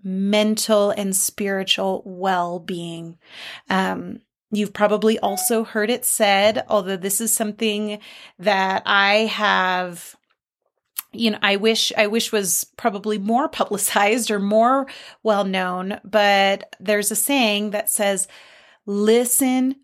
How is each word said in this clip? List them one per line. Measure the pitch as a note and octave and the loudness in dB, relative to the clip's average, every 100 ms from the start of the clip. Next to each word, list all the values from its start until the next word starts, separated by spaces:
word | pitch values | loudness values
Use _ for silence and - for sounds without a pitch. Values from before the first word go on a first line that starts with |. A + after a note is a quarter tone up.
mental, | F#3+ F#3+ G3 G#3 G#3+ G#3+ - G#3+ G3+ | -8 -4 0 2 2 0 2 2 2
and | G3+ G3 F#3+ | 0 -2 -2
spiritual | - - G3+ G3 F#3+ - F#3+ F#3+ | -4 -4 -4 -2 0 0 0 -4
well-being. | G3+ F3+ F#3+ F3+ F3 F3 E3+ F3+ E3+ E3 E3 E3+ _ - - - - | -8 -6 -2 0 -2 -6 -8 -8 -8 -10 -14 -18 _ -20 -18 -18 -4
Um, | F#3+ F#3 F#3 F3+ - _ _ _ | -2 -2 -4 -8 -14 _ _ _
you've | G#3 G#3 | -4 -4
probably | - G#3 G#3 A3 A3+ | 2 2 4 2 2
also | G3+ G3+ - A3+ | 0 -2 0 -2
heard | A3+ A3 G#3+ | -2 -2 -2
it | B3 | -2
said, | - - G#3 G3 G#3 A3+ - | -2 0 2 4 4 2 0
although | G#3 F#3 F#3+ | -2 0 -6
this | F#3+ - | -4 -4
is | A3+ | -2
something | - G#3+ G#3 A3+ G#3 G#3+ G#3 - - - _ | -2 -4 -2 -2 -2 -6 -8 -14 -20 -20 _
that | F#3 F#3+ F#3+ F#3+ - | 0 2 2 0 2
I | G3+ G3 G#3+ A3 | 2 4 4 2
have, | G3+ G#3 F#3+ F#3 F3+ F3+ F3 - - _ _ _ _ _ _ _ - - | 0 2 2 2 0 -4 -8 -18 -20 _ _ _ _ _ _ _ -14 -14
you | G#3+ A3+ | -4 -2
know, | G#3 | 0
I | G3+ G3+ | 0 2
wish, | A3 A3 - - | 2 2 0 0
I | G#3 | 0
wish | A3+ A3+ | 0 0
was | A3 F#3+ - - - | -2 -2 -2 -4 -4
probably | F3 G3 G#3 G#3 | -4 -2 -4 -4
more | G3 A#3 D#4+ | 0 0 0
publicized | - - G3 - G#3+ G3+ A#3+ A3+ | -2 -4 -2 0 2 2 2 0
or | G#3 | -2
more | G3 A3 A#3 C4+ C4+ - - - | 2 4 4 2 0 -10 -20 -6
well-known, | A3 G3+ F#3+ F#3+ F#3 F3+ F#3 G3+ | 0 2 2 -2 -2 -4 -6 -8
but | F#3+ G#3+ G3+ G3 G3 G3 - - | 0 2 4 6 4 2 -4 -10
there's | F#3+ G#3 G#3 | -2 0 0
a | G#3+ | -2
saying | - C#4+ A3+ G#3 G#3 | 0 2 2 0 -2
that | G3+ - | -4 -4
says, | - G3+ G3 - - - - _ _ | 0 0 0 -4 -10 -20 -20 _ _
"Listen | - G3+ G#3+ A#3 B3 - C4 B3+ C4 C4+ | -6 0 4 4 2 0 2 2 0 -4